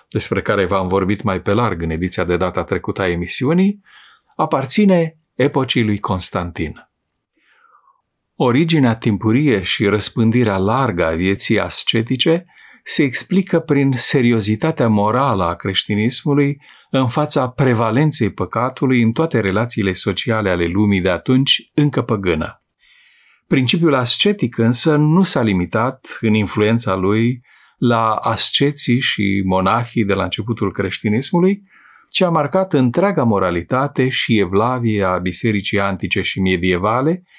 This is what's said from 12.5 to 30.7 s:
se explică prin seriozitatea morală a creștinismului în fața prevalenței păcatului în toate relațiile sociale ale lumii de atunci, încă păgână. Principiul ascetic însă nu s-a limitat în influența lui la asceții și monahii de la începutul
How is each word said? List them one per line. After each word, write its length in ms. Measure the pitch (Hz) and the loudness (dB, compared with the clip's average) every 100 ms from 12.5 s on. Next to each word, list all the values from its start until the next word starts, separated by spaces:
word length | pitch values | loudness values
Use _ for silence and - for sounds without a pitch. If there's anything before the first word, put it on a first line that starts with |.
| _ - - | _ -20 -16
se 200 | - - | -4 0
explică 560 | 143 - - 185 180 170 | 0 -2 -2 -2 0 0
prin 340 | - 143 139 | 2 2 2
seriozitatea 920 | 123 - 139 120 117 104 107 160 156 117 | 2 2 2 4 2 0 0 0 0 2
morală 560 | 104 104 120 139 104 | 2 2 0 0 0
a 100 | 87 | -2
creștinismului 1040 | 87 101 92 - 104 113 123 156 143 143 143 - - _ | -2 -4 -4 -2 0 0 -2 0 0 0 -2 -10 -20 _
în 180 | 135 127 | -2 0
fața 400 | 156 147 143 127 | 0 -2 0 -2
prevalenței 840 | - 135 113 117 113 156 127 107 | 0 2 2 2 2 2 2 -2
păcatului 720 | - 90 - 123 127 139 127 | -2 -6 -4 -4 -2 0 2
în 100 | 113 | 2
toate 280 | 117 160 123 | 2 0 0
relațiile 520 | 98 95 120 - 98 | 0 0 -2 -2 -2
sociale 580 | 90 - 92 - 110 101 | -2 -2 -4 -2 -2 0
ale 160 | 87 85 | 0 0
lumii 340 | 92 104 101 | 0 2 2
de 100 | 90 | 0
atunci, 600 | 87 - 127 139 - - | -2 2 2 2 0 -2
încă 280 | - 147 - | -2 0 0
păgână. 600 | 123 113 92 78 82 - _ _ _ _ _ _ _ _ - | -2 -2 -2 -2 -4 -12 _ _ _ _ _ _ _ _ -2
Principiul 480 | 135 127 170 165 | 0 2 2 2
ascetic 640 | 135 127 - 202 208 - - | 2 0 0 0 0 -2 0
însă 380 | 113 123 - 147 | 2 2 2 2
nu 260 | 151 165 | 4 4
s-a 200 | 185 147 | 4 2
limitat 760 | 113 95 87 110 123 - - - | 0 0 0 -2 -2 -4 -12 -4
în 140 | 113 | 0
influența 600 | 107 98 - 104 113 - | 0 0 0 2 2 0
lui 500 | 95 92 107 117 127 - _ _ - | 0 0 2 0 -2 -8 _ _ -2
la 380 | 123 117 113 | 0 2 0
asceții 840 | 107 - 110 - - 139 143 - 123 | 0 -2 -2 -2 -2 -2 -2 0 0
și 420 | 131 - 98 98 | -2 -2 -2 -2
monahii 600 | 95 92 92 113 120 - | 0 0 2 0 -2 -2
de 100 | 101 | -2
la 80 | 98 | -2
începutul 500 | 92 - 107 117 98 | -2 -6 -6 -4 -4